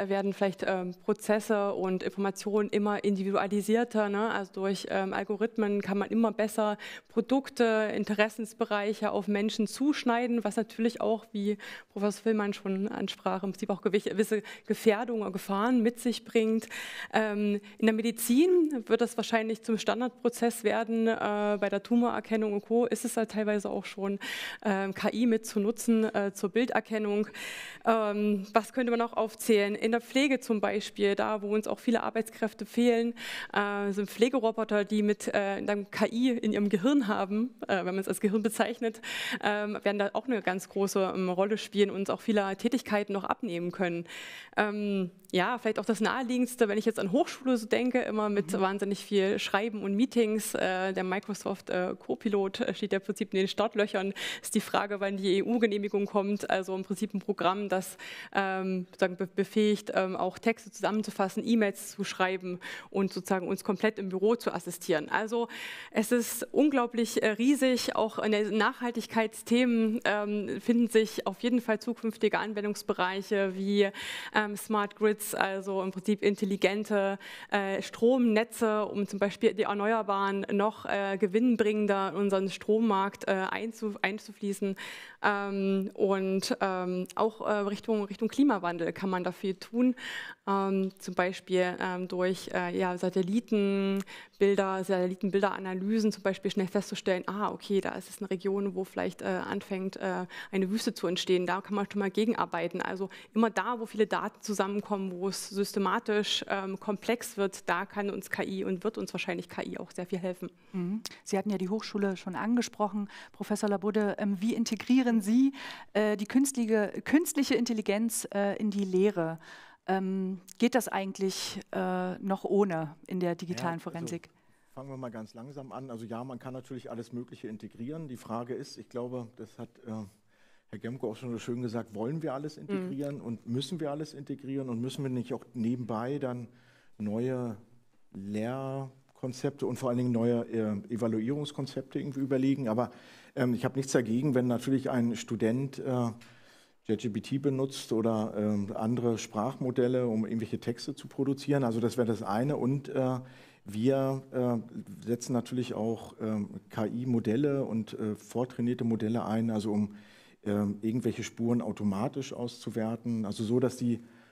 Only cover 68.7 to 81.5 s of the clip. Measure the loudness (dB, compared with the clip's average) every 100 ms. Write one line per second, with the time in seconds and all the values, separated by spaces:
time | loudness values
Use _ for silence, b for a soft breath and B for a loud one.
68.7 | 0 -4 -4 0 0 0 -2 2 4 6
69.7 | 4 2 2 0 0 0 -2 -2 -2 2
70.7 | 4 4 4 2 -2 -4 -2 0 2 2
71.7 | -2 -2 -4 -4 0 2 2 -2 -4 -4
72.7 | -2 -2 0 0 -2 0 0 2 0 2
73.7 | 4 4 B B B B 2 2 -2 -2
74.7 | 0 0 2 2 2 0 2 2 0 -2
75.7 | -2 -2 -2 0 2 2 2 0 2 2
76.7 | 2 0 2 2 -2 B B -2 -2 0
77.7 | -4 -6 4 6 6 6 4 2 0 0
78.7 | 2 0 -2 -4 0 -2 2 2 4 0
79.7 | 0 2 2 2 0 0 0 0 2 2
80.7 | 0 -4 -2 -2 0 2 4 4